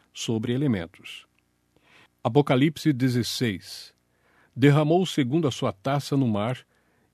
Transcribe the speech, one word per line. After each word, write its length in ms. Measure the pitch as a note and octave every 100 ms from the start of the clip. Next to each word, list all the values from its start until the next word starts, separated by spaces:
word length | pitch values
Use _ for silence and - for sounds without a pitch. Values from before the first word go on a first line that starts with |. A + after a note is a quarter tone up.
| _
sobre 400 | - - A2+ A#2+
elementos. 760 | B2+ D3 G2+ E2+ - - - - _ _ _ _ _ _ _ _ _
Apocalipse 680 | A#2+ B2+ C#3+ C3 D#3 - D#3+
dezesseis. 1040 | B2+ C3 B2 G#2+ - A#2+ F#2 - - - _ _ _ _ _ _
"Derramou 480 | - C#3 C#3+ D3+ F3
o 40 | F3+
segundo 420 | - A#2+ D#3+ C#3+
a 20 |
sua 220 | - A#2+
taça 440 | - C3+ C#3+ - C#3
no 120 | B2+
mar, 300 | G2+ A2 B2+ - _ _ _ _